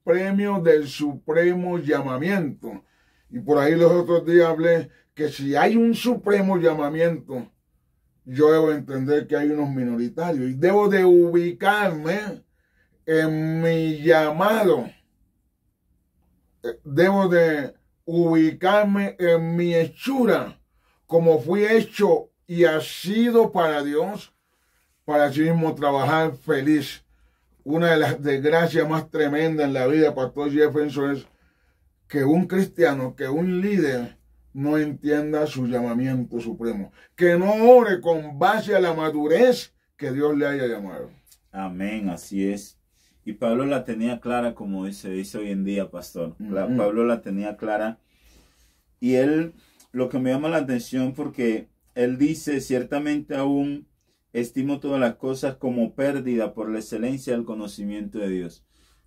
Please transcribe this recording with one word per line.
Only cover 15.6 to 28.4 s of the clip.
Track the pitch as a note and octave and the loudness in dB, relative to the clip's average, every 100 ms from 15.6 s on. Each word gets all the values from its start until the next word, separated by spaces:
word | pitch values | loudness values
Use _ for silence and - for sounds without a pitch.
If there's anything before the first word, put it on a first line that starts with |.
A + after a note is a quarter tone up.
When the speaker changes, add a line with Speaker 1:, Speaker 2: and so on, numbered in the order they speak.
| _ _ _ _ _ _ _ _ _ _ | _ _ _ _ _ _ _ _ _ _
Speaker 1:
Eh, | A#2 - | -12 -12
debo | D3+ C#3+ F#3 G3 F#3 | -6 0 2 2 2
de | E3+ E3 D3+ B2+ - _ _ - | 4 2 0 -4 -12 _ _ -4
ubicarme | E3+ E3+ E3 D#3+ C3+ F3+ G#3 G#3 G3+ G3 - | 0 2 4 2 2 2 2 2 0 -2 -2
en | F3 E3 E3 E3+ | 2 2 0 -2
mi | F3 | 0
hechura, | E3 D#3+ - - C4+ A3+ D#3 - - _ _ _ _ - | 0 0 -4 -4 0 2 0 -2 -12 _ _ _ _ -2
como | E3 E3 D#3 | 2 4 4
fui | D3+ G3+ | 2 0
hecho | G#3 A3+ - - G3 D#3 - _ - | 4 4 2 2 4 4 0 _ -6
y | E3+ E3 | 2 4
ha | D#3 | 4
sido | C3+ - F3 G#3+ A#3+ A3+ A3 | -4 -8 -2 0 4 4 4
para | F#3 D#3+ D3+ | 2 0 0
Dios, | C#3+ D3 F#3 G#3 - _ _ _ _ _ _ _ - | -2 -2 -2 -6 -14 _ _ _ _ _ _ _ -2
para | D3 C#3+ | 2 2
así | C3+ | 2
mismo | D#3+ E3 D#3+ | 0 2 0
trabajar | C3 D3 C#3 C3 D#3+ D#3+ C3+ | 0 0 0 2 2 0 -2
feliz. | - C#3 C#3 D#3 C3+ - _ _ _ _ _ _ C3+ | -4 -2 2 0 0 -10 _ _ _ _ _ _ -6
Una | D#3+ E3+ | 0 2
de | D#3+ | 4
las | C#3+ C#3 | 2 -2
desgracias | C#3+ C3+ | -2 -2